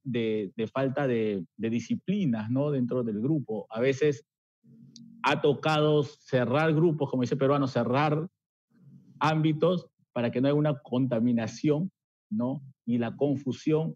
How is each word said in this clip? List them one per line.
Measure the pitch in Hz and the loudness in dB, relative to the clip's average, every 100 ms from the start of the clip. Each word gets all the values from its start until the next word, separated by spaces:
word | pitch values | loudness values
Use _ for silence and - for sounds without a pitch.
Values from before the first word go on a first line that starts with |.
de, | 139 117 113 107 95 | -6 -2 -2 -2 -4
de | - 110 | -4 -4
falta | 131 135 135 139 | -2 -2 0 0
de, | 117 107 98 85 - | 2 0 -2 -6 -6
de | 113 | -2
disciplinas, | 117 117 117 - 202 165 113 107 | -2 -2 -4 -2 0 0 0 -2
¿no? | 131 147 | -2 0
Dentro | 139 120 127 | 0 0 -2
del | 113 104 | -2 -2
grupo. | 131 160 120 107 - | 0 -2 -2 -8 -6
A | 110 | -2
veces | 131 131 151 143 _ _ _ _ _ - - - - - | 0 2 0 0 _ _ _ _ _ -20 -20 -20 -20 -4
ha | 127 151 | -2 2
tocado | 147 135 156 156 151 151 | 2 2 0 2 4 2
cerrar | 135 - - 127 117 139 160 | 0 -8 -2 0 2 2 2
grupos, | 151 175 156 139 | 4 2 2 -2
como | 131 | -2
dice | 120 | -2
el | 139 | 0
peruano, | 135 143 135 | 2 2 2
cerrar | 127 113 131 151 151 165 _ _ _ _ _ - - - - | 0 0 2 2 0 -4 _ _ _ _ _ -20 -20 -18 -2
ámbitos | 147 156 156 151 165 180 - _ _ | 0 2 2 2 2 0 -4 _ _
para | 120 117 | -4 -2
que | 120 | 0
no | 135 | 2
haya | |
una | 147 151 143 | 2 2 -2
contaminación, | - 123 131 117 123 117 110 - 151 147 190 _ _ _ - | -2 -2 0 2 2 0 -2 -2 0 0 -2 _ _ _ -8
¿no? | - 123 143 135 - | -4 -4 -4 -10 -14
Y | - 120 | -4 -2
la | 117 - | -2 -2
confusión | 143 131 131 117 - 156 160 | -2 0 -4 -4 0 0 0